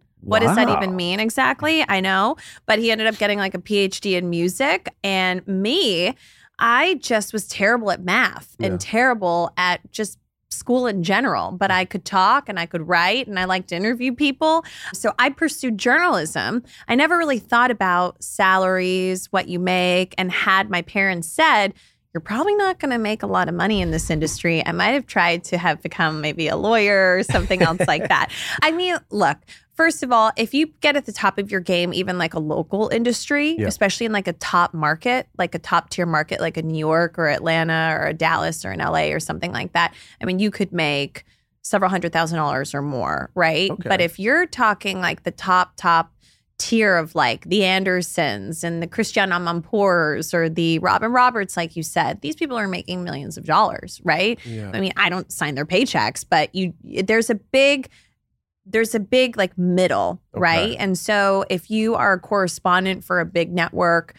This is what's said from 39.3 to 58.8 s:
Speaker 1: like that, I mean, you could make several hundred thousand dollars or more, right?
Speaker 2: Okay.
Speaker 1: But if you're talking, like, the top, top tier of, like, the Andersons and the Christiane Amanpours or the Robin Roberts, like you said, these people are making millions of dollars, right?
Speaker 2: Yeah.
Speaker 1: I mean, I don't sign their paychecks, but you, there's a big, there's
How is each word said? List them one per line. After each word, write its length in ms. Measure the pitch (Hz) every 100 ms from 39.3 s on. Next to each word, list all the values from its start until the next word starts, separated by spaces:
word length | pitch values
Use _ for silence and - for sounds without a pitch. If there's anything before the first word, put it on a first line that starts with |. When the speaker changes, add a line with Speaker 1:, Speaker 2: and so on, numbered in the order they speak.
| 156 175
Speaker 1:
like 220 | 131 180
that, 200 | 170 170 - - -
I 60 | -
mean, 140 | 180
you 100 | 214
could 220 | - 190
make 520 | 175 151 143 139 - - _ _ _
several 300 | - 202 185
hundred 200 | 185 170
thousand 280 | 165 165 165
dollars 340 | 147 131 139
or 80 | 143
more, 480 | 143 127 73 73 65 180
right? 340 | 165 156 190
Speaker 2:
Okay. 180 | - -
Speaker 1:
But 140 | 190
if 160 | 170 165
you're 280 | 202 311 349
talking, 520 | - 226 202 202 190
like, 220 | 175 160
the 100 | -
top, 420 | - 190 180 180 -
top 340 | 180 165 165 _ _ _ _ -
tier 400 | - 226 214 175
of, 160 | 160
like, 320 | 160 127 120 165
the 160 | 196
Andersons 1000 | 190 190 190 180 170 - 147 104 196 165
and 180 | 170 165
the 60 | 165
Christiane 420 | - 214 - 196
Amanpours 1040 | 175 175 170 160 220 196 175 156 151 165
or 160 | 170 165
the 300 | 160 165 165
Robin 320 | - - 220
Roberts, 440 | 247 247 240 190 -
like 200 | 165 -
you 80 |
said, 380 | 156 - 147 127
these 140 | 147 311
people 220 | 196 240
are 100 | 202
making 360 | 180 - 180
millions 340 | 175 139 139 160
of 60 |
dollars, 580 | 147 165 214 - - -
right? 360 | 170 156 202 233
Speaker 2:
Yeah. 280 | 123 113 101
Speaker 1:
I 60 | 104
mean, 140 | 190 -
I 120 | 170
don't 220 | 180 -
sign 220 | - 151
their 140 | 135 151
paychecks, 580 | 185 - 151 110 - -
but 280 | 170 151 190
you, 180 | 180 -
there's 460 | - - 190 220 226
a 60 | 208
big, 540 | - 262 277 277 254 _ _ _ _ _ _ _ 196
there's 240 | 220